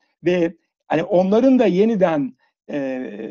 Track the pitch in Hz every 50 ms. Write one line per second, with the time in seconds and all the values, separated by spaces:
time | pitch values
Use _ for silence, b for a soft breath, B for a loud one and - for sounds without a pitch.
0 | _ _ _ _ - 165 180 180 170 170 - _ _ _ _ _ _ - 147 156
1 | - - 208 175 190 190 202 220 247 269 262 247 240 196 175 180 208 226 233 190
2 | 185 175 160 147 139 123 - _ _ _ _ _ _ - - 147 135 135 131 127
3 | 127 110 104 101 113 104